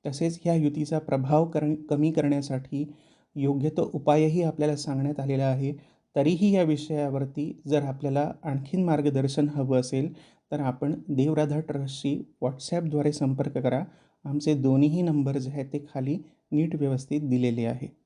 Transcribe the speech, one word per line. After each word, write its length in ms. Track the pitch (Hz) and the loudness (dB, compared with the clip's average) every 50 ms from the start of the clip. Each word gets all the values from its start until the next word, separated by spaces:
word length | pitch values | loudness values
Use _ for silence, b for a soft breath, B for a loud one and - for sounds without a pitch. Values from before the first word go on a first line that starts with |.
| _ | _
तसेच 320 | 151 135 - 165 170 165 - - | -8 -4 -2 -2 -2 -2 -2 0
ह्या 120 | 170 165 | 2 2
युतीचा 440 | 165 151 147 147 156 151 143 160 156 | 4 2 2 0 -2 -4 -2 -2 -4
प्रभाव 460 | 156 - 139 135 131 135 151 151 165 | -2 -2 -2 -2 2 4 4 4 4
करण-, 300 | 170 160 151 151 151 156 | 2 0 -2 0 0 -2
कमी 360 | 151 - - 151 143 151 160 | -2 -2 -2 2 2 2 2
करण्यासाठी 800 | 160 160 147 143 143 143 135 - 135 131 131 - - 139 147 147 B B B B B B B B _ | 4 2 2 2 2 0 -2 -4 -6 -6 -6 -6 -6 -6 -6 -6 B B B B B B B B _
योग्य 340 | 147 139 143 139 139 135 156 | -2 0 0 0 2 0 0
तो 220 | 156 - - - - | 0 0 -2 -2 -4
उपायही 500 | 151 127 160 147 156 156 156 156 180 170 | 0 2 4 4 6 4 4 2 2 0
आपल्याला 320 | 160 147 - 147 151 147 | 0 0 0 0 0 0
सांगण्यात 440 | 139 143 151 139 135 135 143 147 143 | -2 -4 -4 -2 -2 0 -2 -2 -2
आलेला 260 | 135 139 135 135 135 | -2 -2 0 0 2
आहे. 280 | 135 131 135 135 139 143 B B B B B B _ _ | 0 0 0 -2 -4 -4 B B B B B B _ _
तरीही 400 | 143 139 156 180 160 202 202 196 | 2 2 2 4 4 4 4 4
या 80 | 190 175 | 4 4
विषयावरती 960 | 156 151 143 147 - 156 151 147 139 135 135 139 135 - 147 147 170 - - - | 4 2 0 -2 -4 -4 -2 -2 -2 -2 -2 -4 -4 -4 -6 -6 -6 -8 -10 -2
जर 160 | 143 147 147 139 | 0 0 0 2
आपल्याला 480 | 139 135 135 147 139 135 143 147 156 - - - | -2 -6 -4 -4 -2 0 0 0 -2 -4 -8 -6
आणखीन 400 | 160 135 135 135 - - 185 185 | -4 -4 -4 -4 -2 -2 0 2
मार्गदर्शन 640 | 170 156 147 143 147 131 135 135 135 135 151 147 147 | 2 2 2 2 2 2 2 0 0 0 0 0 0
हवं 300 | 147 147 135 135 135 127 | 0 -2 0 2 2 2
असेल 340 | 123 127 131 135 139 165 165 B B B B B B _ | 2 0 -2 -2 -2 -2 -6 B B B B B B _
तर 80 | 151 147 | -6 -2
आपण 340 | 143 131 127 - 147 143 165 - - - | -2 -4 -4 -2 -4 -4 -4 -4 -4 -4
देवराधा 500 | 147 131 135 156 156 151 151 143 147 151 | 0 0 2 2 2 2 0 0 0 -4
ट्रस्टशी 640 | 160 - 143 139 139 135 - - - 143 143 - - - _ _ 131 | -4 -4 -6 -6 -6 -6 -8 -4 -4 -2 -2 -2 -6 -12 _ _ -4
WhatsApp-द्वारे 680 | 127 135 - - - 170 175 170 160 151 147 143 147 | -4 -4 -4 -8 -4 -4 -2 -2 0 0 0 0 0
संपर्क 460 | 147 - 147 135 135 135 139 139 135 | 0 0 0 0 0 0 -2 -2 -2
करा. 260 | 135 131 127 127 131 190 b b b b b b b _ | 0 0 0 0 0 -4 b b b b b b b _
आमचे 280 | 147 139 147 147 151 151 | -4 -4 -2 0 0 0
दोन्हीही 480 | 139 131 131 131 135 143 151 156 180 | 2 4 4 6 6 6 4 4 2
नंबर 360 | 180 170 151 147 135 135 135 | 2 2 2 2 2 0 -2
जे 120 | 139 127 131 | -2 -4 -6
आहेत 160 | 143 147 131 135 - | -6 -8 -8 -6 -8
ते 120 | 147 143 - - | -8 -8 -8 -6
खाली 240 | 139 127 135 151 196 B B B B B _ | -4 -2 -2 -4 -4 B B B B B _
नीट 240 | - 147 160 170 170 | 0 0 0 0 0
व्यवस्थित 460 | 151 143 135 135 131 135 - 143 151 | -2 0 0 0 -2 -2 -2 -4 -2
दिलेले 440 | 151 135 123 123 123 123 117 120 117 | 0 2 2 2 2 2 2 0 -2
आहे. 380 | 113 123 123 131 - - _ _ | -2 -2 -4 -8 -14 -14 _ _